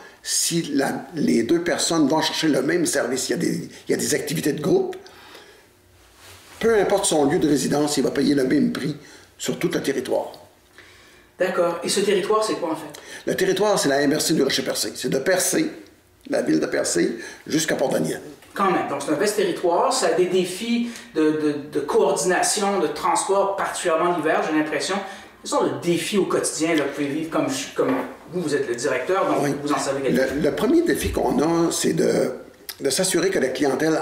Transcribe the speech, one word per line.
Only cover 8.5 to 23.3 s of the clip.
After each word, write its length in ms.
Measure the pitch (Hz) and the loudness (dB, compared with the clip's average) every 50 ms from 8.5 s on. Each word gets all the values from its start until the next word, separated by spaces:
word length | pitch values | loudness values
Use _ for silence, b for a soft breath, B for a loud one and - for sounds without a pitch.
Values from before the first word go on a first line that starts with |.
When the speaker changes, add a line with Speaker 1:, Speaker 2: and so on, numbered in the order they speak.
| 147 143 123 120 120 | 4 4 2 2 0
Speaker 1:
prix 240 | - 123 160 143 - B B B B B B B | -2 -4 -6 -6 -8 B B B B B B B
sur 220 | B - - 120 - | B -6 -6 -4 -2
tout 100 | - 170 | -2 -2
le 100 | 170 156 | -2 -2
territoire. 500 | - - 131 123 117 - 107 - - - - - - - _ _ _ _ _ B B B B B B B B B B B B | -2 -2 -2 -2 -2 -2 -2 -2 -2 -4 -10 -18 -20 -20 _ _ _ _ _ B B B B B B B B B B B B
Speaker 2:
D'accord. 420 | - 180 185 185 185 175 170 170 - - | -2 -2 0 0 0 0 0 0 -2 -4
Et 60 | 185 | -2
ce 100 | - 202 | -2 0
territoire, 440 | 180 - 190 185 - - 214 214 214 | 2 2 2 2 2 2 2 2 2
c'est 120 | - 156 | 0 -2
quoi 160 | - 170 160 | -2 -4 -4
en 40 | 156 | -4
fait ? 240 | - - - - B B B B B B | -6 -8 -12 -16 B B B B B B
Speaker 1:
Le 100 | - - | -4 -2
territoire, 420 | - 185 180 185 - 208 214 202 | 0 0 0 2 2 2 2 2
c'est 120 | - - 143 | 2 2 2
la 120 | 135 143 | 2 2
M 120 | 147 139 147 | 2 2 2
R 80 | - | 2
C 120 | - - 165 | 2 2 2
du 80 | 170 139 | 2 2
Rocher-Percé. 500 | 127 - - 123 - 127 - - - - | 2 0 -2 -2 -2 -4 -4 -4 -6 -6
C'est 140 | - - 127 | -6 -4 -2
de 100 | 135 135 | -2 0
Percé, 520 | 131 185 185 185 - - - 160 160 - - - - - - _ _ _ _ _ - - | 0 0 0 2 0 0 0 0 -2 -2 -4 -12 -18 -20 -20 _ _ _ _ _ -8 -4
la 120 | - - | -2 -2
ville 180 | - - 156 156 | 0 2 2 2
de 60 | - | 0
Percé, 540 | - - - - - - 175 - 226 - B B B B B B | 0 -2 -2 -2 0 0 0 0 0 -2 B B B B B B
jusqu'à 280 | - - 156 - - 156 | -4 -2 -2 0 0 -2
Port-Daniel. 460 | 135 143 - 180 175 160 - 123 - - - - - - - - | 0 0 0 0 0 -2 -2 -4 -6 -10 -14 -18 -20 -20 -10 -4
Speaker 2:
Quand 180 | - 202 190 | 0 0 2
même. 160 | 175 156 - - | 2 0 0 -2
Donc 120 | 147 143 - | -6 -4 -2
c'est 60 | - | -2
un 40 | 151 | 0
vaste 220 | 135 202 202 208 | 0 0 0 2
territoire, 560 | 214 185 175 160 - - 170 170 196 240 262 - | 0 0 0 0 0 0 2 2 2 2 2 2
ça 140 | - 196 | 2 2
a 60 | 165 - | 2 4
des 140 | 175 180 | 4 2
défis 600 | 170 180 185 175 - - - 226 233 233 240 240 B B B B B B | 4 2 2 2 0 -2 -4 -2 0 0 0 0 B B B B B B
de, 60 | 156 | 2
de, 340 | 156 151 151 151 151 151 143 135 - - | 2 2 2 2 0 0 -2 -2 -6 -6
de 80 | - 147 | -6 -4
coordination, 1000 | 139 - - 214 190 - - - - 180 180 - - - - 208 202 196 202 185 | -2 0 2 2 4 2 2 0 0 0 2 2 2 0 0 0 0 0 0 0
de 80 | 160 | 0
transport, 680 | 147 151 - - 180 175 - - - | -2 -2 -2 -2 0 0 0 0 2